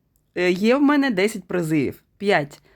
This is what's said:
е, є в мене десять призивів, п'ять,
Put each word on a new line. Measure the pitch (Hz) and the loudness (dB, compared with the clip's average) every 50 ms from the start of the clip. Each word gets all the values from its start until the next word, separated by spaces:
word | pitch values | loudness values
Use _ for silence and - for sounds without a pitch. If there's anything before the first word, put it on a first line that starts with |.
| _ _ _ _ _ _ _ | _ _ _ _ _ _ _
е, | 175 180 180 | -2 0 0
є | 185 180 208 226 254 | 0 2 2 2 2
в | 285 | 4
мене | 285 277 294 285 277 269 | 2 2 2 2 0 0
десять | 208 180 196 220 - 190 - | 0 -2 -2 -2 -4 -6 -10
призивів, | - 185 180 165 156 160 151 127 90 - - _ _ _ _ | -6 -4 -4 -2 0 0 0 -2 -2 -6 -10 _ _ _ _
п'ять, | 202 202 190 160 147 - - - _ _ _ | -2 0 0 0 -2 -4 -10 -20 _ _ _